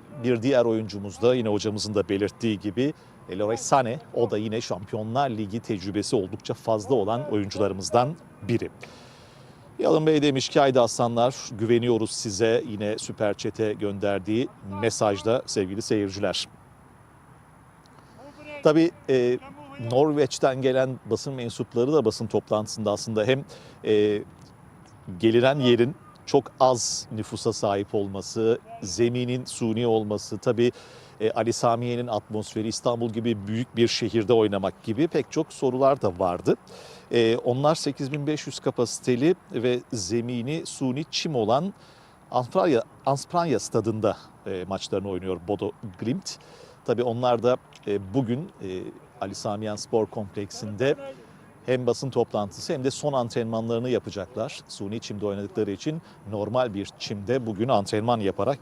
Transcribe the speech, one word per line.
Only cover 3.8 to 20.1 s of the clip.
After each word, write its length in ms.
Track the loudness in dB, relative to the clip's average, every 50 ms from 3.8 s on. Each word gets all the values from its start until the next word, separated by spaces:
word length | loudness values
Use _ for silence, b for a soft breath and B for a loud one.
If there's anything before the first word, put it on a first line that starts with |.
| 4 2 -2 -6 -10 -6 -2
O 160 | 0 0 2
da 80 | 2 0
yine 220 | -2 -2 -4 -4
Şampiyonlar 720 | -4 -6 -6 -8 -6 -6 -8 -6 -6 -4 -2 -2 -2 -2
Ligi 300 | -2 -4 -6 -6 -6 -6
tecrübesi 560 | -4 -4 -4 -4 -4 -4 -4 -4 -2 0 0
oldukça 380 | 0 0 -2 -6 -8 -8 -8 -8
fazla 400 | -4 -2 0 0 0 0 2 2
olan 360 | 2 2 2 0 -2 -2 -2
oyuncularımızdan 840 | -2 -2 -2 -2 0 0 0 0 0 -4 -4 2 2 2 2 2 -2 -8 -14 -20 -18 -10
biri. 280 | -4 -2 -2 -2 -2 -6 -10 B B B B B B B B B B B B B B B B B B B -6 -2
Yalın 280 | 2 4 4 4 4
Bey 160 | 4 4 4
demiş 260 | 4 4 2 2 0 2
ki, 120 | 4 6
"Haydi 200 | 6 6 6 6
aslanlar, 560 | 4 4 4 2 0 2 2 2 2 2 2 -2 -8 -12 -6 -2
güveniyoruz 520 | 2 4 4 4 6 4 4 2 2 -2
size." 540 | -4 -6 -6 -6 -2 2 2 4 4 2 0 -2
Yine 300 | -6 -4 -4 -4 -4 -4
Süper 360 | -6 -10 -6 -2 -2 -2 -2
Chat'e 380 | -2 -6 -6 -4 -2 -2 -2
gönderdiği 760 | -2 -2 -4 -4 -4 -2 -2 0 0 -2 -2 -2 0 0 -2 -2 -6 -12 -12 -10 -6 -2
mesajda 640 | -2 -2 0 2 2 2 2 2 0 0 0 0 -2
sevgili 360 | -2 -2 -2 -2 -2 -4 -6
seyirciler. 640 | -2 0 0 2 2 0 -2 -2 -2 -2 -2 -2 -6 -8 -12 -20 -20 -20 -20 -20 -20 -20 -20 -20 -20 -20 -20 -20 -20 -20 -20 -20 -20 -20 -20 -20 -20 -20 -20 -20 -20 -20 -20 -20 -20 -20 -20 -20 -20 -20 -20 -20 -16 -14 -10 2
Tabii, 280 | 4 4 6 6 4 4 0 -4 -2 0
e, 300 | 2 4 4 2 2 0 -4 -10 -18 -18 -18 -16 -14 -10 -6 0
Norveç'ten 720 | 4 4 4 4